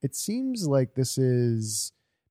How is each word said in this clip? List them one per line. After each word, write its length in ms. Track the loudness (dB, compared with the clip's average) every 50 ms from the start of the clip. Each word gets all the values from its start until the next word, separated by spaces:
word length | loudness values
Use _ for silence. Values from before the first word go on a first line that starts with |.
it 140 | -6 -6 -6
seems 520 | -6 -6 -4 -4 -2 -2 -4 -4 -2 0
like 280 | 2 2 2 2 2 0
this 240 | -2 -2 0 0 2
is 720 | 2 2 4 4 2 2 2 0 -2 -4 -4 -6 -6 -8 -10 _ _ _ _ _ _ _